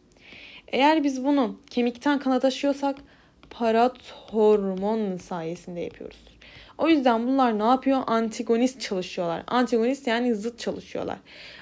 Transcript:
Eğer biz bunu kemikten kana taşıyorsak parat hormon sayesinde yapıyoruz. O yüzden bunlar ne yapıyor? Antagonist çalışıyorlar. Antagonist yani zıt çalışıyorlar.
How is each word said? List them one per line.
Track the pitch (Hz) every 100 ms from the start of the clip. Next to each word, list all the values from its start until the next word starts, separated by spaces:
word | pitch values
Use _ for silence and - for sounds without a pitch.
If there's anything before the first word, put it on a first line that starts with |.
| _ _ - - - - -
Eğer | 233 285 320
biz | 285 262 262
bunu | 285 220 196 -
kemikten | 247 240 240 294 277
kana | 262 254
taşıyorsak | 262 262 285 277 277 269 - _ _ _ -
parat | - 226 226 247 - -
hormon | - - 220 214 208 196 185 202 226 202 180
sayesinde | - 180 160 175 - 175
yapıyoruz. | - - - - - - - - - -
O | 320
yüzden | 311 254 226 240
bunlar | 269 247 208
ne |
yapıyor? | 220 262 269 269 -
Antagonist | 226 226 226 226 233 254 -
çalışıyorlar. | - 185 180 - 170 165 -
Antagonist | 247 240 233 233 277 254
yani | 226 247 214
zıt | 220 233
çalışıyorlar. | 208 196 - - - - - - - -